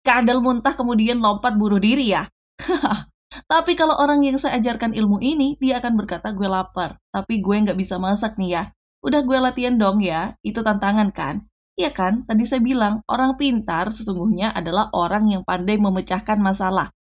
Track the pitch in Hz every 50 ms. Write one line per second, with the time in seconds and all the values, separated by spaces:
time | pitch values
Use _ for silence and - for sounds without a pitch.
0 | _ 269 233 247 240 226 247 254 240 254 254 240 - 269 - - 247 240 240 220
1 | 220 233 240 240 226 208 202 202 - 254 220 208 208 214 202 202 185 214 247 277
2 | 269 214 185 156 170 - _ _ _ _ _ - - - 349 294 - 240 214 -
3 | - - _ _ _ _ - - - _ 311 330 330 339 339 339 320 311 302 -
4 | 285 285 294 285 285 277 262 269 - 277 - 247 220 240 226 220 233 226 220 220
5 | 214 202 202 202 233 262 330 302 269 277 285 - 269 262 254 247 240 240 233 214
6 | 214 214 - 170 - 214 208 190 202 190 190 185 190 - - 185 180 151 - -
7 | _ _ - 196 190 - 226 214 190 190 202 208 214 208 180 190 190 185 190 185
8 | 185 190 202 208 233 220 220 - 190 180 175 165 180 - - _ _ _ _ _
9 | - 285 247 294 285 247 262 262 254 254 254 254 247 247 247 233 214 190 190 214
10 | 202 180 160 160 175 - - _ _ 208 202 226 220 220 208 202 202 196 202 220
11 | 214 196 - - 160 139 156 208 - _ _ _ _ _ _ - 359 294 - -
12 | 185 185 202 240 262 - 226 214 240 240 277 254 226 247 269 247 220 202 214 220
13 | - - - 240 262 262 269 262 285 277 247 233 220 - 170 165 180 214 220 -
14 | 220 202 190 175 170 220 202 175 196 226 - 175 170 165 165 196 214 - - 180
15 | 175 170 185 214 214 214 202 190 185 - 180 180 180 190 214 208 208 196 190 185
16 | 185 - 185 190 - - 214 208 202 190 190 196 196 185 190 190 147 - _ _
17 | _